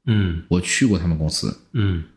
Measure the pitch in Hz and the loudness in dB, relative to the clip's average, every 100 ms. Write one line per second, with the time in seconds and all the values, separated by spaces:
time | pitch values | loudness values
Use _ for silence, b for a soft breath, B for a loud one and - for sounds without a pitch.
0 | - 107 92 82 - 90 - - 131 92 | 0 2 2 -2 -2 -2 0 0 2 2
1 | 85 80 78 - - - _ - 101 85 | 0 0 -2 -2 -4 -6 _ -2 0 -2
2 | 78 | -6